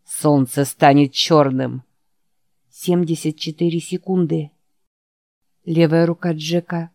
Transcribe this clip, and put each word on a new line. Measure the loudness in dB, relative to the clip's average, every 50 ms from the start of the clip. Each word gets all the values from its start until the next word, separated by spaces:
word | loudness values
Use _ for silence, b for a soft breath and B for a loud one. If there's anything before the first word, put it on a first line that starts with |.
| _
Солнце | -16 -10 -4 0 2 2 4 2 0 0 -2 -4
станет | -4 -2 2 4 4 6 6 4 2 0
чёрным. | -4 -2 2 2 4 4 2 0 -2 -4 -4 -6 -10 -12 _ _ _ _ _ _ _ _ _ _ _ _ _ _ _ _ _
Семьдесят | _ -10 -4 -2 0 0 0 -2 -4 -4 -4 -6 -8 -6
четыре | -8 -12 -6 -4 -2 -2 -2 -4
секунды. | -6 -6 -8 -10 -6 -4 -2 -2 0 0 -2 -4 -6 -8 -12 _ _ _ _ _ _ _ _ _ _ _ _ _ _ _ _ _ _ _ _ _ _
Левая | -4 0 2 2 4 4 4 2
рука | 2 0 -2 -4 -4 -6
Джека | -6 -6 -4 -4 -4 -4 -4 -6 -8 -10 -10